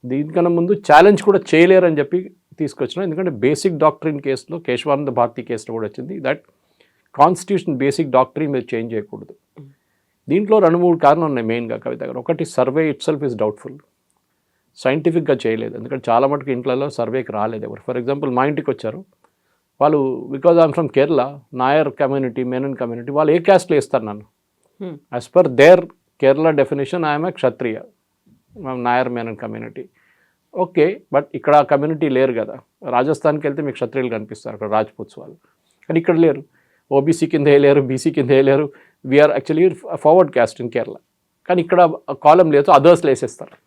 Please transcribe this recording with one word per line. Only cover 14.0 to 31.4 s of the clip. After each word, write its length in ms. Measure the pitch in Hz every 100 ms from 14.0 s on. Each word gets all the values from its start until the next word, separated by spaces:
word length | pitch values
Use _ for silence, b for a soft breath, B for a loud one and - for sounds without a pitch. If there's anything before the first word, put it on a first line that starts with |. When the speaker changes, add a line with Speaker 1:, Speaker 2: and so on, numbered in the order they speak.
| _ _ _ _ _ _ _ _
Speaker 1:
సైంటిఫిక్‌గా 640 | 131 147 160 165 156 131 117
చేయలేదు. 300 | 110 113 117
ఎందుకంటే 340 | 113 135 -
చాలా 160 | 117 135
మటుకు 240 | 143 135
ఇంట్లలో 380 | 123 127 127 143
సర్వేకి 420 | 139 120 127 117
రాలేదు 340 | 110 107 113 107
ఎవరు. 260 | - -
For 120 | 127
example, 300 | 120 139 139
మా 120 | 123 135
ఇంటికి 240 | 151 143
వచ్చారు, 360 | 127 113 123 196 _ _ _ _ _ _ _
వాళ్ళు, 180 | 135 151 131 123 123
because 240 | 139 175 170
I'm 80 | 160 139
from 100 | 151 -
Kerala, 320 | 143 151 131 143 _ 127
నాయర్ 280 | 131 151 143 139
కమ్యూనిటీ, 440 | 139 139 131 117 127
మేనన్ 240 | 127 139 127
కమ్యూనిటీ, 300 | 120 117 120 143
వాళ్ళు 140 | 156 170
ఏ 40 | 170
క్యాస్ట్‌లో 280 | 190 185 151
వేస్తారు 280 | - 131 110
నన్ను? 160 | 104 104 _ _ _ _ _
Speaker 2:
Hmm. 140 | 190 147 _ 123
Speaker 1:
As 80 | - 180
per 80 | 160 123
their 200 | 147 180 170 _ _ _
Kerala 300 | 135 135 160 151
definition, 420 | 135 139 135 180 160
I 20 | 147
am 60 | 175
a 20 | 175
క్షత్రియ, 400 | 127 110 120 107 - _ _ _ _ _ _ - 143 127 120
నాయర్ 220 | 123 127 120
మేనన్ 200 | 113 107
కమ్యూనిటీ. 400 | 117 110 113 120 - _ _ _ _ _ _ -
ఓకే, 220 | 180 180 151 208 _ 139
but 100 | 143
ఇక్కడ 140 | 135